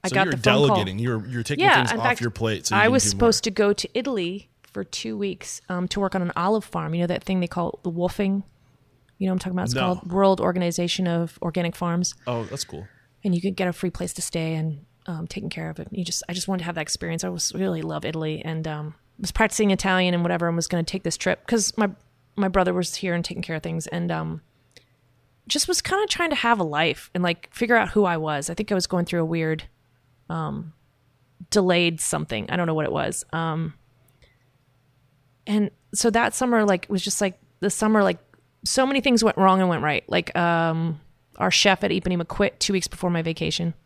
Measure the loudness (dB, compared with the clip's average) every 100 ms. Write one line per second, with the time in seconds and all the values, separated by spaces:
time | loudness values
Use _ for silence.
0 | 0 0 2 2 4 4 6 4 0 -2
1 | -2 -2 -4 -6 -4 2 6 6 4 0
2 | 0 0 -2 0 -2 0 0 4 4 4
3 | 2 4 4 4 -2 2 2 2 -2 -4
4 | -2 -2 -4 -6 -12 _ _ -12 -10 -8
5 | -8 -4 -6 -6 -12 -14 _ -4 -2 -2
6 | -2 0 -2 0 0 0 0 -6 -2 -2
7 | 0 -2 -2 -2 -2 -2 -4 -4 -6 -2
8 | -2 0 0 0 -4 _ _ _ _ _
9 | _ _ -2 -2 -2 -4 -2 0 0 0
10 | -2 4 4 4 2 0 -2 0 -2 0
11 | 0 0 -2 -4 -4 -2 -4 -2 -2 0
12 | -2 -4 -6 -4 -4 -8 -10 -12 -14 _
13 | _ _ -2 0 -2 -2 -4 -2 -6 -4
14 | -8 -8 -6 -4 -2 -2 -4 -6 -14 _
15 | -12 -10 -8 -8 -8 -8 -10 -10 -10 -8
16 | -6 -6 -6 -6 -2 -2 -2 -6 -6 -6
17 | -4 -4 -4 -4 -4 -2 -2 -2 -4 -4
18 | -4 -4 -4 -4 -6 -6 -6 -6 -10 -12
19 | _ -10 -6 2 2 4 2 4 2 2
20 | 4 2 0 0 0 0 0 -2 -2 -4
21 | -4 -2 0 -2 0 0 0 0 0 -2
22 | _ _ _ -2 2 4 2 2 -2 -4
23 | -2 -2 -2 -6 -6 -6 -4 -6 -6 -4
24 | -4 -4 -4 -8 _ _ _ -20 _ _
25 | _ _ _ _ -6 -4 0 -2 0 0
26 | 0 0 -2 0 2 2 2 2 0 0
27 | -6 -2 0 -2 -8 -4 4 4 4 4
28 | 2 2 -2 -2 -4 -6 0 0 0 -2
29 | 0 0 0 0 0 -2 -6 _ _ _
30 | _ _ _ -6 -6 -8 -10 -16 _ _
31 | _ _ _ _ 0 2 4 4 4 0
32 | -4 -4 -4 -6 -4 -2 0 0 0 0
33 | -2 -4 -6 -4 -2 -2 -6 -8 _ _
34 | _ _ _ _ _ _ _ _ _ _
35 | _ _ _ _ -2 0 0 _ _ 0
36 | 2 4 0 0 2 4 4 2 0 -2
37 | -2 0 -2 -2 _ _ -2 2 4 4
38 | 4 0 _ _ _ _ -2 2 2 2
39 | 4 4 4 6 6 6 4 2 0 -2
40 | 0 -2 0 0 2 2 2 0 -2 -4
41 | -12 _ _ -2 2 4 4 4 2 0
42 | 0 -2 -4 0 0 0 -2 -2 -2 -4
43 | 0 0 -2 -2 -4 -2 -4 -6